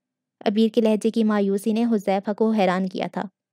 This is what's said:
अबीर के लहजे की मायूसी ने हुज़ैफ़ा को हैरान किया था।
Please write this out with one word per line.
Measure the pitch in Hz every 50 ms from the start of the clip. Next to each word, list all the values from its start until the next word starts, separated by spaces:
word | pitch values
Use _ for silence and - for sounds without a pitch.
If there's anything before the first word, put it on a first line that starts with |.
| _ _ _ _ _ _ _ - -
अबीर | - 202 214 226 220
के | 220 247
लहजे | 226 220 220 202 - 220
की | 214 226 220
मायूसी | 214 214 208 202 196 196 202 196 226
ने | 214 220 233
हुज़ैफ़ा | 233 233 208 190 - 190 196 196 - 208
को | - 220 220
हैरान | 220 220 190 180 180 185 190 185
किया | - - - 175
था। | - - - 196 _ _ _ _